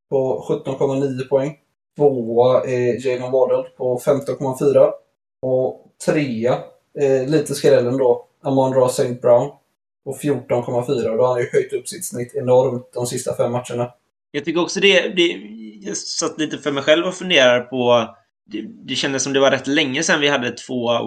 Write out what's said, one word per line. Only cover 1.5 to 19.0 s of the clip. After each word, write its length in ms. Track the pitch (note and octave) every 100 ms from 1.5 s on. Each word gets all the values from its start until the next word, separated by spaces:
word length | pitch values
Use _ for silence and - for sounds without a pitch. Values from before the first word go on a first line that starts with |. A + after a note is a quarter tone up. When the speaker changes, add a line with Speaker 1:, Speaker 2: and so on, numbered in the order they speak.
| - _ _ _ -
Speaker 1:
Tvåa 680 | C#3+ B2+ A2+ A#2 B2+ B2+ C3+
är 400 | B2 B2 A#2 C3
Jalen 260 | B2 B2+
Waddle 320 | C3 B2+ B2+ C3 -
på 220 | B2+ B2
femton 380 | D3+ C3+ - -
komma 220 | C3+ B2+
fyra. 320 | D3+ C3 C3+ - _ _ _ -
Och 440 | C3 B2+ B2+ - _ - -
trea, 460 | D#3+ C3+ A2+ A#2+ D3 - _ _ -
eh, 260 | C#3 C3 C3
lite 260 | D#3 -
skrällen 420 | - C#3+ B2+ A#2+ C3+
då, 280 | B2 A#2+ - _
Amon-Ra 460 | C#3+ C3+ C3 C3 B2+
saint 320 | - B2+ B2
Brown 300 | B2+ A#2+ C#3+ - _ _ _ _
på 100 | -
fjorton 480 | - D3 B2+ - B2
komma 240 | A#2+ A#2+ A#2+
fyra. 240 | B2 G#2+
Och 60 | A2+
då 40 |
har 80 | B2+
han 100 | B2
ju 60 | -
höjt 200 | - -
upp 160 | - -
sitt 160 | -
snitt 300 | - B2 B2
enormt 580 | C#3+ B2+ B2+ B2+ A#2+ -
de 120 | B2 B2
sista 280 | B2 A#2+ A#2
fem 160 | A#2+
matcherna. 380 | A#2+ - A#2+ A#2+ _ _ _ _
Speaker 2:
Jag 140 | C#3+
tycker 160 | D#3 D#3+
också 180 | E3 F#3+
det, 280 | G3 F#3 -
det, 200 | F3+ E3+ F#2+ G#2 A2 A2 G#2
jag 160 | - -
satt 420 | - - D#3+ D#3+
lite 200 | D3+ C#3
för 140 | D3
mig 100 | C#3
själv 220 | C#3 D#3+ F3+
och 80 |
funderar 460 | F3+ F#3 D#3 B2+ B2
på, 480 | A#2+ C3 A#2+ A#2+ A2 - _ _ _
det, 120 | - -
det 260 | - -
kändes 280 | B2+